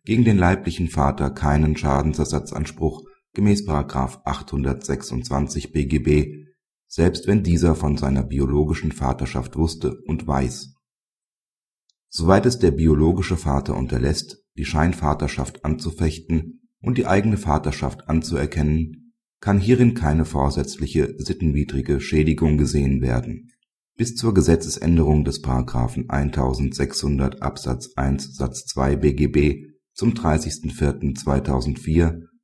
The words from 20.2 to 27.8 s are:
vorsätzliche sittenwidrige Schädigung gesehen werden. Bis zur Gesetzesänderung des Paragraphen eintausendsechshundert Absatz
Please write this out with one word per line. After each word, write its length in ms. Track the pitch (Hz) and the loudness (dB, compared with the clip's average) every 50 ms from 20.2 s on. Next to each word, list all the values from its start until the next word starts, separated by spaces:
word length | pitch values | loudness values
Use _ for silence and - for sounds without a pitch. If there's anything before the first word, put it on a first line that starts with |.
| 78 | 2
vorsätzliche 920 | - - 73 69 69 69 76 69 - - - 73 73 71 80 71 - - - | 0 0 0 0 0 0 0 -2 -4 -6 -8 -6 -2 0 0 0 0 -2 -6
sittenwidrige 840 | 73 - - - - 80 71 71 73 - 69 67 64 - 71 67 | -6 -6 -4 -2 0 0 2 0 0 -2 -2 -4 -2 -2 -2 -2
Schädigung 580 | 67 - - 78 78 78 78 76 82 78 76 73 | -2 0 0 2 2 2 2 2 2 2 4 4
gesehen 440 | 73 69 - 73 69 67 69 64 | 2 2 2 2 2 2 2 0
werden. 480 | 64 64 60 60 - 60 - - - - _ _ _ _ _ _ _ _ _ - | 0 0 0 -2 -2 -4 -8 -12 -12 -18 _ _ _ _ _ _ _ _ _ -4
Bis 180 | 117 120 - | -4 -4 -4
zur 180 | - - 113 104 | -2 0 2 4
Gesetzesänderung 920 | 92 78 - 82 80 - - - - - 82 85 82 78 71 76 76 73 | 4 4 6 4 2 2 -2 -8 -2 0 2 4 4 4 4 4 2 2
des 160 | 73 71 - | 0 -2 -4
Paragraphen 680 | - - 64 64 62 62 - 62 60 60 - 62 62 60 | -4 -2 -2 -2 -2 -2 -2 -2 -2 -2 -4 -6 -6 -4
eintausendsechshundert 1300 | 65 69 71 71 - 71 65 64 64 64 67 64 62 - 69 65 - - - 71 71 67 67 67 67 - | -2 -2 -2 -2 0 0 0 0 0 0 -2 -2 -2 -2 -4 -4 -4 -4 -2 -2 0 0 0 -2 -4 -4
Absatz 480 | - 69 - - - 65 64 62 | -8 -8 -8 -6 -6 -6 -6 -6